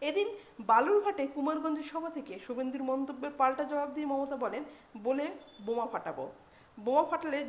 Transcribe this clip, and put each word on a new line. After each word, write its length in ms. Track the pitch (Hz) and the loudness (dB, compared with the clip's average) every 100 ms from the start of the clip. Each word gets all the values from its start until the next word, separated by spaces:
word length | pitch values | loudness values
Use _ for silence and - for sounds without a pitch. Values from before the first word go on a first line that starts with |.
এদিন 260 | 294 359 427 - - - | -2 0 0 -4 -14 -4
বালুরঘাটে 680 | 208 226 302 415 403 392 277 | 6 6 8 4 4 0 -2
কুমারগঞ্জের 560 | 294 285 311 311 302 | 0 0 0 0 -2
সভা 260 | 294 320 330 | -4 -6 -6
থেকে 300 | 320 - 196 - | -6 -8 -10 -6
শুভেন্দুর 360 | 247 262 269 | -4 -4 -2
মন্তব্যের 480 | 262 269 277 277 285 285 | 0 0 -2 -4 -4 4
পাল্টা 260 | 262 269 | 4 4
জবাব 300 | 294 294 285 | 0 0 -2
দিয়ে 140 | 302 294 | -2 -2
মমতা 280 | 269 277 269 | -2 -2 -2
বলেন, 280 | 220 220 302 - - 226 | -4 -4 -8 -14 -18 -4
"বলে 300 | 220 269 311 - - - 208 | 0 0 -2 -6 -16 -10 -4
বোমা 200 | 233 226 | -2 0
ফাটাবো, 460 | - 170 131 135 - - - - - | -2 -4 -6 -8 -10 -20 -20 -20 -6
বোমা 240 | 214 285 | 2 4
ফাটালে 420 | 330 339 320 285 | 4 0 0 -2